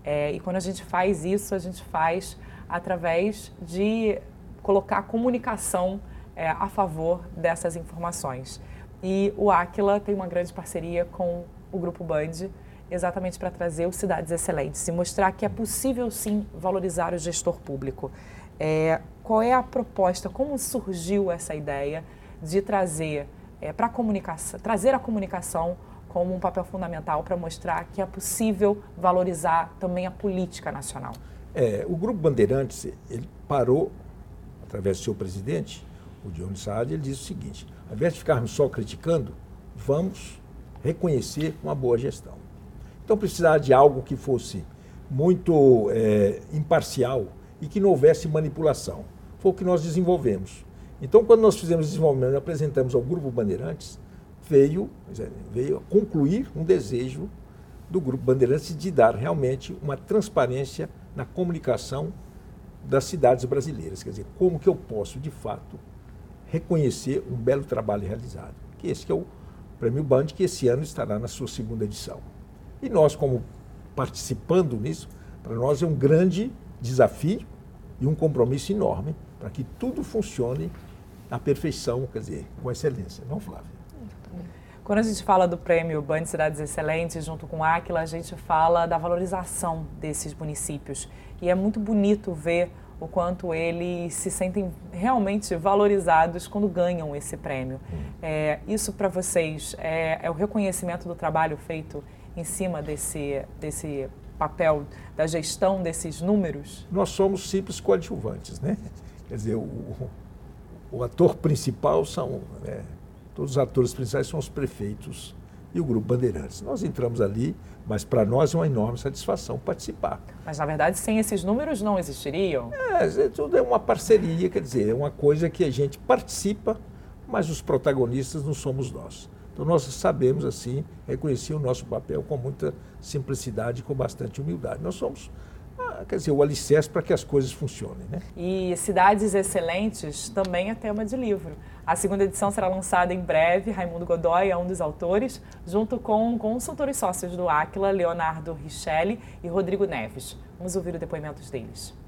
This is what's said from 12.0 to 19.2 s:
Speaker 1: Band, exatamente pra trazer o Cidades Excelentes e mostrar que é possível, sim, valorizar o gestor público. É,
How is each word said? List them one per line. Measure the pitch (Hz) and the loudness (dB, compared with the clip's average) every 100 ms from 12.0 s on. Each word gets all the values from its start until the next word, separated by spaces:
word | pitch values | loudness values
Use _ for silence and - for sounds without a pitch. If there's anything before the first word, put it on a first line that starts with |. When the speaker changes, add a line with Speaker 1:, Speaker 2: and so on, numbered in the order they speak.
Speaker 1:
Band, | 170 156 156 165 185 - - - - | -2 -2 -2 -6 -8 -10 -18 -20 -8
exatamente | 180 180 180 185 - | -2 -2 -2 -6 -4
pra | 185 | -6
trazer | 180 175 160 170 | -4 -4 0 -2
o | |
Cidades | 180 196 170 160 | -2 -2 -2 -2
Excelentes | 165 - 156 143 147 - | -4 -2 -2 -2 -4 -4
e | |
mostrar | 170 175 - 190 | -2 -2 2 2
que | 190 208 | 2 -4
é | |
possível, | 196 220 - 262 247 240 | -2 -4 -2 0 0 -2
sim, | 214 - 208 208 | -4 -2 -2 -2
valorizar | 160 180 190 185 165 170 | -4 -2 0 0 -2 -2
o | 175 | -2
gestor | 156 170 - 170 | -4 -2 -2 -2
público. | - 139 135 131 135 - - - - - | -6 -6 -6 -6 -10 -10 -18 -18 -18 -4
É, | 156 156 160 160 - - | 0 2 2 2 -2 -18